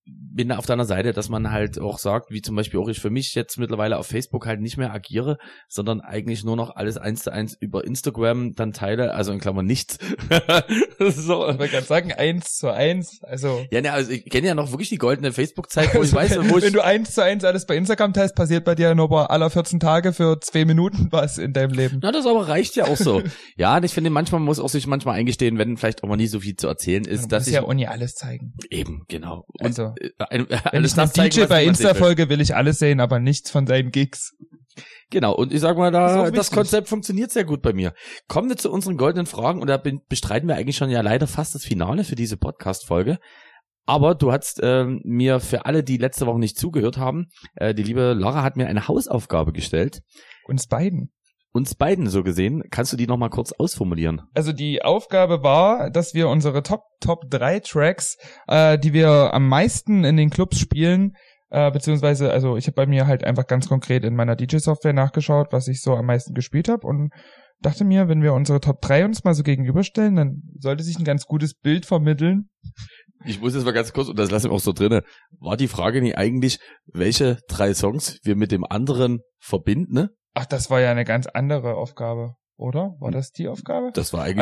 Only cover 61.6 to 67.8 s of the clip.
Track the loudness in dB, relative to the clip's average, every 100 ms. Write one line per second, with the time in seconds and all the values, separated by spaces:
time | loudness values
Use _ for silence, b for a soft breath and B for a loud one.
61.6 | 2 2 0 2 2 2 2 2 2 0
62.6 | -2 0 2 4 4 2 2 0 0 0
63.6 | 2 0 2 0 0 0 0 0 0 0
64.6 | 0 0 2 2 2 0 2 2 2 0
65.6 | -2 -4 0 0 2 0 -2 -6 -2 -2
66.6 | 0 -2 -2 -2 -2 b b b b b
67.6 | -2 0